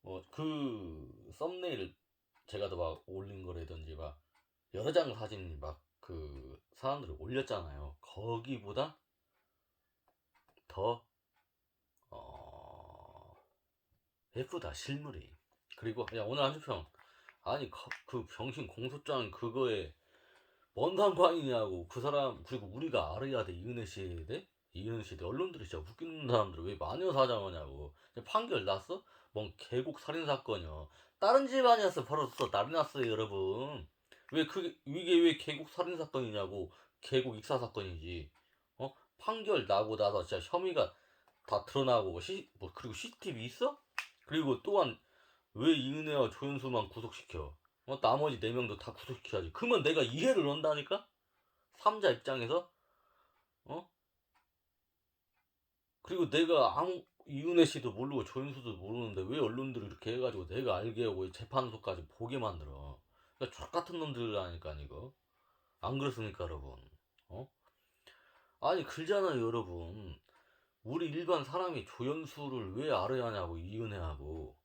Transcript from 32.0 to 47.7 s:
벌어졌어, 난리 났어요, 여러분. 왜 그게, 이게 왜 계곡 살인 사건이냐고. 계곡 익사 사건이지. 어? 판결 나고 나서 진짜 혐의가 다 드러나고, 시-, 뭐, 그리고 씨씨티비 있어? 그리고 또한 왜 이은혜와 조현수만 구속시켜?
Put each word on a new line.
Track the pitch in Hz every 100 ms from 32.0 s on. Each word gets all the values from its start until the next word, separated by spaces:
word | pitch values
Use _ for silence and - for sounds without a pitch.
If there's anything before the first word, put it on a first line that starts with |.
| 123
벌어졌어, | 151 131 - 127
난리 | 101 120
났어요, | 160 147 139 117
여러분. | 107 107 98 95 107 139 135 80 _ _ - -
왜 | 151 151
그게, | 196 170 -
이게 | - 151 175 175
왜 | 170 160
계곡 | - 143 -
살인 | - 175 170
사건이냐고. | 156 135 120 104 95 101 85 - - _
계곡 | - 135 127 107
익사 | - 131
사건이지. | 120 110 95 82 82 87 71 _ _ _ _ -
어? | 135 - _ _
판결 | - 226 202 170 -
나고 | 98 110 107
나서 | 101 104 90
진짜 | 95 87
혐의가 | 175 185 156 - - _ _ _ _ -
다 | 104
드러나고, | - 139 131 120 95 85
시-, | 87 190 - -
뭐, | 90
그리고 | - 123
씨씨티비 | 104 - - 196 120 120
있어? | - 262 285 _ - - _ -
그리고 | 156 147 123
또한 | - 202 143 113 _ _ _ _ _
왜 | 101 147
이은혜와 | 156 131 151 156 143 113
조현수만 | - 139 139 131 120 101
구속시켜? | - 110 - - 82 73 73 _